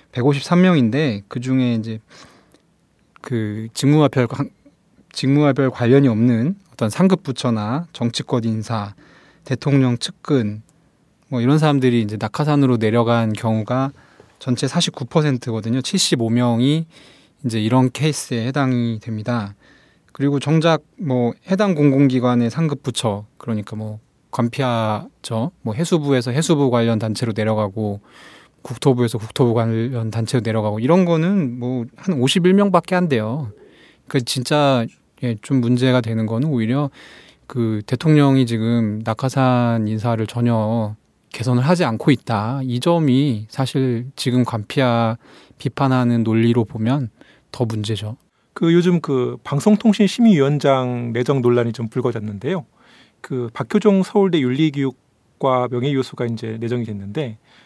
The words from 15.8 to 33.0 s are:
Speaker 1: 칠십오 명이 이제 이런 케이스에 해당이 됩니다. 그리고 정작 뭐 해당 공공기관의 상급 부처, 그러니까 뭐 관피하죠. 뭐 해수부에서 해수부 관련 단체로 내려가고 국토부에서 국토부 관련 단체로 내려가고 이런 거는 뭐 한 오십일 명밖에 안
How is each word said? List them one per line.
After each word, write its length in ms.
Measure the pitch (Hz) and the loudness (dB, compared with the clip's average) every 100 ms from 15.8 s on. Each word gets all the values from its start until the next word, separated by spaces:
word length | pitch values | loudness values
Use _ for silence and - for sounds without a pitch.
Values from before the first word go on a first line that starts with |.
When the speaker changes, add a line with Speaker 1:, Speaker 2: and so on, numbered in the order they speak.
Speaker 1:
칠십오 480 | - - - 143 113 | -2 -2 0 0 0
명이 580 | 120 123 120 135 156 160 - - _ _ _ 123 | 2 2 2 2 0 -4 -14 -20 _ _ _ -6
이제 140 | 110 | -2
이런 300 | 110 131 127 | 2 4 2
케이스에 560 | - 151 143 - 120 113 | 0 -2 -2 -6 -4 -4
해당이 520 | 147 131 123 117 110 | -2 0 0 -2 -4
됩니다. 540 | 117 110 110 120 101 101 _ _ _ _ _ | -8 -8 -4 -4 -6 -12 _ _ _ _ _
그리고 260 | - 143 143 | -4 -2 -2
정작 440 | 143 160 165 156 _ - | 0 2 2 0 _ -8
뭐 340 | 156 127 120 - - | -4 0 -2 -4 -4
해당 240 | 190 202 | 0 0
공공기관의 760 | 151 147 135 139 127 123 120 117 | 2 4 4 4 2 2 2 0
상급 320 | 160 160 139 | 0 -2 -2
부처, 420 | 131 120 113 101 107 - | -6 -4 -2 -4 -8 -14
그러니까 360 | - 107 101 107 | -6 -6 -6 -10
뭐 240 | 107 110 _ _ - | -10 -12 _ _ -10
관피하죠. 1200 | - 117 143 127 117 110 107 - _ - 113 160 - | -4 -4 -2 -2 0 -2 -4 -8 _ -6 -4 -4 -6
뭐 120 | 113 | -8
해수부에서 560 | 107 170 170 143 131 120 | -4 0 0 2 0 0
해수부 400 | 131 165 147 135 | -2 0 2 2
관련 280 | 120 117 110 | 2 2 0
단체로 340 | 110 104 117 | -2 -4 -4
내려가고 640 | 107 107 107 104 107 104 101 _ - - - _ _ | -2 -2 0 -2 -4 -6 -6 _ -20 -20 -20 _ _
국토부에서 560 | - 117 139 123 117 113 | -14 -2 2 2 0 -2
국토부 360 | 110 - 120 | -6 0 2
관련 560 | 113 113 113 120 123 113 | 2 0 -2 -4 -4 -4
단체로 320 | 113 113 127 | -4 -2 -2
내려가고 360 | 110 110 104 107 | 0 -2 -2 -2
이런 240 | 127 180 | 2 2
거는 540 | 175 160 170 202 131 123 | 2 0 0 0 -2 -4
뭐 260 | 123 127 117 - | -6 -6 -8 -8
한 240 | 185 147 | -4 0
오십일 340 | 135 190 175 | 0 2 4
명밖에 400 | 196 202 175 - | 4 4 0 0
안 140 | 180 | -2